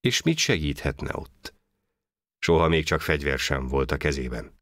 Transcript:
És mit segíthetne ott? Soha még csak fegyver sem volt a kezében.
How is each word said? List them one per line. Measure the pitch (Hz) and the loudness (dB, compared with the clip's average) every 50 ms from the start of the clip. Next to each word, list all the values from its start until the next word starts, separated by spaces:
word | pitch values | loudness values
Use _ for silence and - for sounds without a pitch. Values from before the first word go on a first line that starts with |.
És | - 127 120 - - | 0 0 0 2 2
mit | 165 165 156 | 0 2 2
segíthetne | - - 127 85 76 71 69 - - 71 69 - 73 69 - | 2 0 0 0 0 -2 -2 -2 -4 -4 -4 -4 -6 -6 -6
ott? | - - - _ _ _ - _ _ _ _ _ _ _ _ _ _ _ _ _ _ _ _ _ _ | -8 -8 -10 _ _ _ -18 _ _ _ _ _ _ _ _ _ _ _ _ _ _ _ _ _ _
Soha | - - 85 80 82 80 | 2 4 4 6 6 6
még | 82 80 78 | 4 2 2
csak | - 85 78 | 2 -2 -2
fegyver | - - 80 73 71 73 67 65 | 2 0 0 0 2 -2 -2 -2
sem | - - 71 67 65 | -2 -2 -2 -2 -2
volt | 65 67 67 67 65 | -2 0 -2 0 0
a | 71 | -2
kezében. | 67 - 76 69 67 65 62 62 - - - - _ | -2 0 -2 -2 -2 -6 -6 -8 -10 -12 -12 -18 _